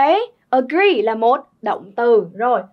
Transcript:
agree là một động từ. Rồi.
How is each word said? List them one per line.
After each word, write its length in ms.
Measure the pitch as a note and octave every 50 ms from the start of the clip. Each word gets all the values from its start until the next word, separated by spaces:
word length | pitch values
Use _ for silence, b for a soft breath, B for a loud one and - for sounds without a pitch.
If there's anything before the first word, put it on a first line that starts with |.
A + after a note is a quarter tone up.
| C4+ D4 E4+ G4+ A#4+ - _ _ _ _
agree 520 | - C4 C4 B3+ D4+ E4+ G4+ G#4 F4+ A#3 G3+
là 120 | A3+ A3+
một 240 | A3+ A3+ A#3 C4 C#4+ - _ _ _
động 300 | - G#3+ F#3 - - G3 G3
từ. 320 | - A#3+ A#3+ A#3 G#3+ F3+ E3+ E3
Rồi. 280 | F#3+ A3+ B3 B3 G3 F#3 -